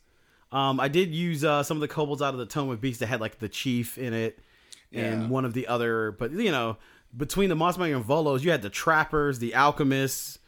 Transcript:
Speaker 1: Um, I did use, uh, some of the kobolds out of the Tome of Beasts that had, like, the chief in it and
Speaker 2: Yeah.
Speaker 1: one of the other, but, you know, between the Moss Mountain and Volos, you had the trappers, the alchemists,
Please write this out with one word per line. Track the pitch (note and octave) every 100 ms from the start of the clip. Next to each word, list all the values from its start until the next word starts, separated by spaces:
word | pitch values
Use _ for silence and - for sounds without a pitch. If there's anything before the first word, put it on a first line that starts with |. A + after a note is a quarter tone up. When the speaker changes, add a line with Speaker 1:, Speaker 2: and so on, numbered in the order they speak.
| _ _ _ _ _
Speaker 1:
Um, | C3 C#3 C3+
I | C3+
did | D#3 F#3+
use, | D#3 F3 D#3
uh, | D#3 D3
some | C#3 D#3
of |
the | D3
kobolds | - D3 C#3+
out | C#3+
of | C3
the | A#2
Tome | D#3 C3+
of | A#2
Beasts | C3 A#2+
that | A2
had, | A#2+
like, | G#2+ -
the | G#2+
chief | - C3+ B2 A#2 -
in | B2+
it | A2+ A2+ - - _ _ - _
and | A#2+ A2+ A2
Speaker 2:
Yeah. | A2+
Speaker 1:
one | C3 C3
of |
the | A#2 A#2
other, | A#2+ A#2 A2+ A2
but, | G2 A#2+
you | E3 A#3
know, | C#3 A2+ G#2+ - - _ A#2+
between | D3 F3+ G3
the | D#3+
Moss | E3+ F3
Mountain | F3 C#3
and | G#2+
Volos, | D3 D3+ C3+
you | D#3
had | D#3
the | G2+
trappers, | - - D#3 D#3 D3+ D3 B2+
the | A#2
alchemists, | A#2+ C#3+ - D3 C3+ C3+ - - -